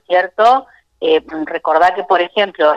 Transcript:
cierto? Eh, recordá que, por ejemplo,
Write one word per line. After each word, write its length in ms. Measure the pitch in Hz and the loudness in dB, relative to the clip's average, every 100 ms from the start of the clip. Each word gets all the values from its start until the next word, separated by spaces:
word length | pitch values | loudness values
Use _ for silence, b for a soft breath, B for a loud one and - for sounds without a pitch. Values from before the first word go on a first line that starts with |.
| - | -2
cierto? 580 | 180 180 - 226 262 262 b _ - | -2 -2 0 2 2 -2 b _ -6
Eh, 220 | 165 156 - 160 156 | -2 0 -2 -10 -8
recordá 500 | 165 160 160 180 185 | -6 -2 2 2 0
que, 80 | |
por 180 | 185 180 | -2 -2
ejemplo, 520 | 175 214 196 - 151 | -2 -4 -4 0 0